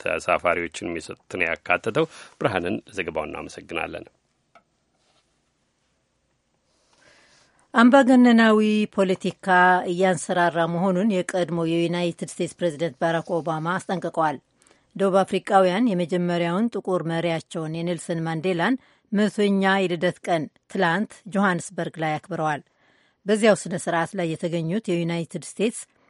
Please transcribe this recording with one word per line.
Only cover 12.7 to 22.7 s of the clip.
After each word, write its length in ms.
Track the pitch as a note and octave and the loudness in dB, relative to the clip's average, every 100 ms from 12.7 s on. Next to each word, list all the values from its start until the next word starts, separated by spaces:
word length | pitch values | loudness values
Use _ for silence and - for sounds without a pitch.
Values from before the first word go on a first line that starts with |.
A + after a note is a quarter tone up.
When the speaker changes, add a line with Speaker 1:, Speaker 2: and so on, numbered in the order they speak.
| C#3+ E3 - | -2 -6 -2
Speaker 2:
ባራክ 320 | E3 E3 D#3 | -2 -2 -2
ኦባማ 360 | E3+ D#3 D#3 E3 | -4 -4 -4 -4
አስጠንቅቀዋል። 680 | F#3 - F3 E3+ E3 D#3 C3 _ _ _ _ _ - | -4 -4 -6 -4 -2 -2 -4 _ _ _ _ _ -4
ደቡብ 200 | G3 F#3+ | 0 2
አፍሪካውያን 720 | F#3 F#3+ - G3 F#3 F#3 B3 | 0 -4 2 4 4 2 0
የመጀመሪያውን 800 | F3+ F3 F3+ F3 F3 E3+ F3+ A#3 | 0 -2 -2 0 0 -2 -2 -2
ጥቁር 320 | G3+ F#3+ F3+ | -4 -4 -2
መሪያቸውን 680 | D#3 E3 E3+ E3 - F3 D#3 | -2 -2 -2 -4 -6 -8 -8
የኔልሰን 460 | E3 E3+ E3+ - E3 | -4 -4 -4 -6 -6
ማንዴላን 520 | D#3+ D#3+ F#3 F3 F#3 C4 _ _ _ | -4 -4 -2 0 0 -2 _ _ _
መቶኛ 600 | G3 G#3 - G3+ G3 F#3+ | 0 0 0 0 2 2
የልደት 440 | G3 F3+ E3+ F3+ - | 2 0 0 -2 -2
ቀን 200 | - E3 C#3 _ - | -2 -2 -2 _ -8
ትላንት 440 | G3 E3+ F3+ A3 - F#3 | 0 0 0 -2 -8 -6
ጆሐንስበርግ 680 | F#3+ G3+ E3+ - F3 E3+ D#3+ | 0 0 0 -4 -8 -8 -4
ላይ 140 | D#3+ | -4
አክብረዋል። 480 | D3+ - E3 D#3 C#3+ - | -4 -6 -4 -4 -4 -10